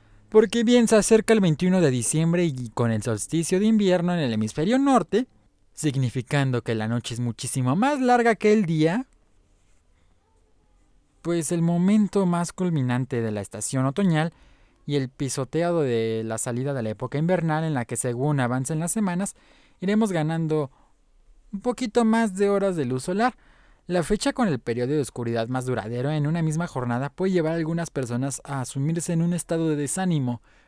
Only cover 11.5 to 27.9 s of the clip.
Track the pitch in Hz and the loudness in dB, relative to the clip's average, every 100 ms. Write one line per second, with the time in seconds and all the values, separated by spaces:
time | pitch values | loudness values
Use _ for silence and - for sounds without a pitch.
11.5 | 170 170 170 185 214 202 202 185 175 170 | 0 2 2 4 4 4 2 2 0 -2
12.5 | - 185 156 127 123 127 123 113 104 95 | -4 -2 0 0 0 -2 -2 -2 -4 -6
13.5 | 107 - 135 131 139 196 156 165 - _ | -8 -4 -2 0 0 2 2 -2 -6 _
14.5 | _ _ _ - 143 131 - 135 - 131 | _ _ _ -4 -2 -4 -4 -6 -4 -4
15.5 | 160 175 170 139 117 113 113 110 113 - | -2 0 0 0 0 0 -2 -4 -6 -4
16.5 | 120 135 135 110 107 127 143 165 185 160 | -4 -4 -4 -4 -6 -6 -2 0 0 0
17.5 | 156 160 143 117 120 127 120 147 147 120 | -2 -2 -4 -4 -4 -4 -2 0 0 0
18.5 | 127 131 160 170 226 196 175 196 - _ | -2 -4 -4 -4 -2 -2 -2 -6 -10 _
19.5 | _ _ _ 185 214 220 170 151 165 160 | _ _ _ -2 0 2 0 -2 -2 -2
20.5 | 156 139 - _ _ _ _ _ - _ | -2 -4 -10 _ _ _ _ _ -20 _
21.5 | 202 247 240 254 240 220 226 226 185 202 | -6 -6 -4 -2 2 2 2 0 0 2
22.5 | 202 196 175 123 127 156 196 247 - _ | 2 0 0 -2 -2 -2 0 0 -2 _
23.5 | _ _ _ - 180 160 208 277 269 220 | _ _ _ -4 -2 0 -2 -2 0 0
24.5 | 131 - 117 123 151 127 - 117 113 117 | 0 -4 -4 0 -2 -2 -4 -4 -2 -2
25.5 | 127 127 117 104 120 139 156 147 170 160 | -4 -2 -4 -4 -4 -2 -2 0 0 -2
26.5 | 151 170 135 123 120 143 - 190 180 156 | -2 -4 -4 -4 -2 -4 -2 0 0 0
27.5 | 170 156 165 165 | -2 -2 -4 -4